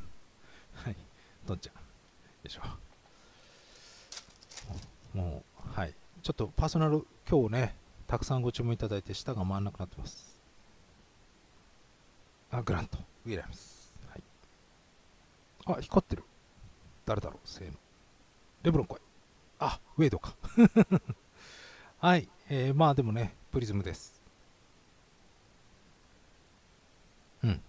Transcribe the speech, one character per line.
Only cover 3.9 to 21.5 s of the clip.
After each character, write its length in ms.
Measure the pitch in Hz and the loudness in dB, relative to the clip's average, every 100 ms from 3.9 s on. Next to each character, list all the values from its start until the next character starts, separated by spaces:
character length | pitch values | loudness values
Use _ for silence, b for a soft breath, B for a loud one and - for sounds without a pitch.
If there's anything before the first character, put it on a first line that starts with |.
| B B - - - - - - - - - - 98 | B B -18 -18 -20 -20 -16 -12 -12 -14 -18 -10 -4
も 280 | 90 76 - - | -4 -6 -10 -14
う、 40 | - - | -10 -6
は 80 | 85 | -6
い。 80 | - - - | -8 -20 -8
ち 60 | - | -6
ょ 20 | |
っ 20 | |
と 140 | - 117 | -4 -2
パ 180 | - 156 | 0 0
ー 20 | |
ソ 100 | 165 | 2
ナ 80 | 156 | 4
ル、 180 | 156 - - - | 2 0 -10 2
今 180 | 165 110 | 4 4
日 40 | |
ね、 240 | 113 120 - - - - | 2 -2 -4 -16 -16 -4
た 100 | 117 | -4
く 60 | |
さ 120 | - 131 | 0 0
ん 60 | |
ご 80 | 123 | 0
注 140 | - | -2
文 100 | 120 | -2
い 20 | 117 | -2
た 120 | 107 | -2
だ 80 | 101 | -4
い 60 | |
て、 100 | - | -6
下 200 | 95 - | -8 -6
が 120 | 113 92 | -2 -2
回 140 | 98 | -2
ん 40 | |
な 60 | 101 | -4
く 80 | - | -6
な 60 | 92 | -10
っ 20 | |
て 80 | - | -10
ま 80 | |
す。 320 | - - - - - - - - - - - - - - - - - - - - - - - - - | -12 -12 -20 -20 -20 -20 -20 -20 -20 -20 -20 -20 -20 -20 -20 -20 -20 -20 -20 -20 -20 -20 -20 -20 -8
あ、 120 | 123 | -6
グ 100 | 107 | -2
ラ 80 | 87 | -2
ン 80 | 65 | -2
ト。 100 | - - - | -8 -12 -14
ウ 40 | 117 | -8
ィ 80 | 95 | -6
リ 40 | |
ア 60 | - | -8
ム 80 | |
ス。 420 | - - - - - - | -14 -18 -20 -20 -20 -18
は 60 | - | -18
い。 60 | - - - - - - - - - - - - - - - | -18 -20 -20 -20 -20 -20 -20 -20 -20 -20 -20 -20 -20 -12 -4
あ、 140 | 147 | -4
光 200 | - - | 2 2
っ 40 | |
て 120 | - - | 4 -2
る。 80 | - - - - - - - - - | -8 -20 -20 -20 -20 -20 -20 -12 -6
誰 140 | 107 | -4
だ 100 | - | -4
ろ 80 | - | -10
う、 40 | - | -16
せ 160 | - | -14
ー 60 | 82 | -14
の。 80 | 73 - - - - - - - - | -14 -20 -20 -20 -20 -20 -20 -20 -2
レ 80 | 165 | 2
ブ 60 | 156 | 2
ロ 40 | |
ン 60 | 110 | 0
来 80 | - | -6
い。 40 | - - - - - - | -16 -20 -20 -20 -20 -4
あ、 180 | 151 - - - | -4 -4 -4 2
ウ 60 | |
ェ 40 | 151 | 4
イ 40 | |
ド 80 | 98 | 2
か。 160 | - - | -4 -10
<laughs> 60 | - - 233 220 - - - - - B B | 0 8 10 10 6 4 0 -8 -14 B B